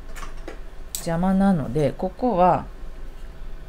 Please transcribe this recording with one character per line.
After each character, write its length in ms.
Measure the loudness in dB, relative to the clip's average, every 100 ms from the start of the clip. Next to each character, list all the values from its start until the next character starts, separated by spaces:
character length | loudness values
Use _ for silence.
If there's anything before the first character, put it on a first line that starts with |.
| -10 -10 -8 -8 -10 -10 -10 -12 -8 -6
邪 200 | -2 2
魔 160 | 4
な 180 | 6 6
の 220 | 4 2
で、 220 | 2 2 2
こ 120 | -4
こ 280 | 0 2 6
は 280 | 6 6 0 -8 -10 -8 -10 -10 -10 -10 -8 -8